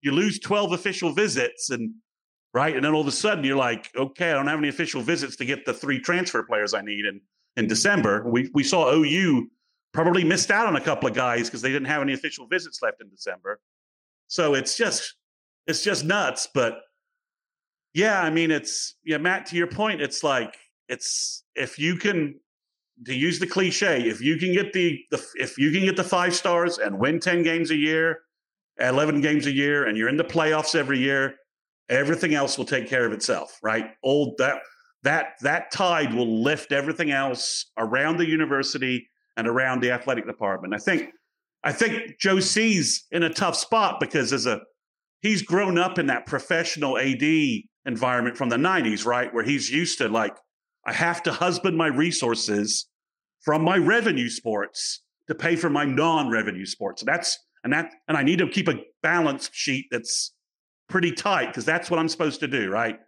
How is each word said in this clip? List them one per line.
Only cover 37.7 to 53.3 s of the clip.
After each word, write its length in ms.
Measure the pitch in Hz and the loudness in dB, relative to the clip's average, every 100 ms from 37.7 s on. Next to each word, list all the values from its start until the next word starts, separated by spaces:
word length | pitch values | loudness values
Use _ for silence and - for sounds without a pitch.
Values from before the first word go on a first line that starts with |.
| - | -4
around 400 | 113 127 147 165 | -2 0 0 0
the 100 | 170 | 2
university 840 | 156 156 139 139 139 131 123 - _ _ - | 2 2 0 0 -2 -2 -2 -6 _ _ -4
and 100 | 113 | 0
around 340 | 120 131 127 | 2 0 0
the 100 | 123 | 0
athletic 360 | 123 135 120 113 | 0 0 -2 -2
department. 460 | 107 101 95 92 | -4 -4 -2 -4
I 40 | 104 | -4
think, 320 | - 175 - - _ _ _ _ | 0 0 -2 -14 _ _ _ _
I 80 | 135 | -4
think 480 | - 226 226 - - | 0 0 0 -10 -4
Joe 200 | 190 190 | 2 2
C's 640 | 185 208 226 196 135 - - | 2 2 2 2 2 -2 -4
in 120 | 175 | -2
a 60 | 165 | -2
tough 260 | 160 190 170 | 0 -2 -2
spot 440 | - 226 196 - | 0 2 2 0
because 340 | 196 160 117 | -2 0 0
as 120 | 131 120 | 0 0
a, 160 | 104 - _ _ _ _ _ | -2 -6 _ _ _ _ _
he's 200 | 214 202 | 0 0
grown 360 | 202 175 196 170 | 2 0 2 2
up 200 | 180 185 | 0 0
in 100 | 143 | 0
that 180 | 120 - | -2 -2
professional 720 | 139 - 165 165 - 143 123 | -6 0 -2 0 -2 -2 0
A 180 | 131 123 | 0 0
D 540 | 151 160 147 110 - _ - | 2 4 2 0 -6 _ -8
environment 520 | 113 127 123 120 117 | -2 0 2 0 -2
from 120 | 127 | -2
the 80 | 117 | 2
nineties, 480 | 165 185 120 104 110 | 2 2 0 0 0
right? 280 | 120 123 | 0 0
Where 100 | 120 | -2
he's 260 | 110 143 113 | 0 -2 0
used 280 | 139 175 - | -2 -2 0
to, 100 | 117 | 0
like, 260 | 110 104 - _ _ _ _ - | 0 0 -4 _ _ _ _ -6
"I 80 | |
have 300 | 110 170 180 | -2 0 0
to 80 | - | -2
husband 460 | 185 180 170 190 160 | 0 0 0 0 2
my 100 | 160 | 2
resources 1000 | 131 170 160 123 113 - 104 104 - - _ _ _ _ | 2 0 0 0 0 0 -2 0 -4 -6 _ _ _ _